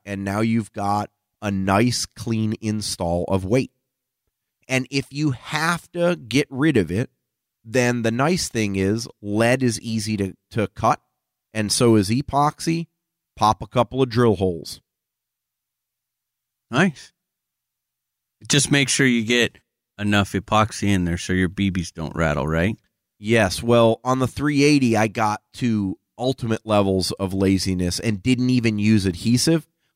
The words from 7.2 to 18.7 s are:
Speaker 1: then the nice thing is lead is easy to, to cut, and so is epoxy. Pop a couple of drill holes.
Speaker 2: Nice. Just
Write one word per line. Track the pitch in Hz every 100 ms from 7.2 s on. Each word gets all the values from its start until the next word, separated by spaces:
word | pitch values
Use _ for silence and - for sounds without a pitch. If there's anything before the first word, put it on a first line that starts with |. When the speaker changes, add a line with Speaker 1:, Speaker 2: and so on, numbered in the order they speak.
| _ _ _ _
Speaker 1:
then | 113 127 123 120
the | 110
nice | 117 151 185 -
thing | 117 101 95
is | 95 113 117 -
lead | 104 104 117 131
is | 123 107
easy | 117 110 107 104
to, | 95 - _
to | 117 98
cut, | - 113 - _ _ _ _ _
and | 110 104
so | - 120 110
is | 95
epoxy. | 123 - 139 147 - 165 165 165 _ _ _ _ -
Pop | 107 -
a | -
couple | 123 113 131
of | 127
drill | 117 117 95
holes. | 95 82 - - _ _ _ _ _ _ _ _ _ _ _ _ _ _ _ _ _ _ _
Speaker 2:
Nice. | 127 185 - - _ _ _ _ _ _ _ _ _ _ _ _ _ 107
Just | 147 -